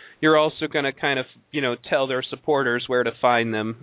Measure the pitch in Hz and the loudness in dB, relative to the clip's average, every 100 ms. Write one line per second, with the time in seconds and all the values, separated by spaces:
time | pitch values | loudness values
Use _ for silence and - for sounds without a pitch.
0 | - - 156 156 156 - 151 151 135 135 | -20 -2 2 4 2 -2 -6 -2 -4 -2
1 | 147 135 123 _ _ 151 131 123 - 151 | -2 -2 -6 _ _ -4 -2 -4 -2 -2
2 | 135 131 - 143 - 143 123 120 - 123 | 0 -4 -6 -8 -2 0 2 -2 0 0
3 | 120 - 123 120 113 110 110 117 | 0 0 2 4 2 -2 -4 -6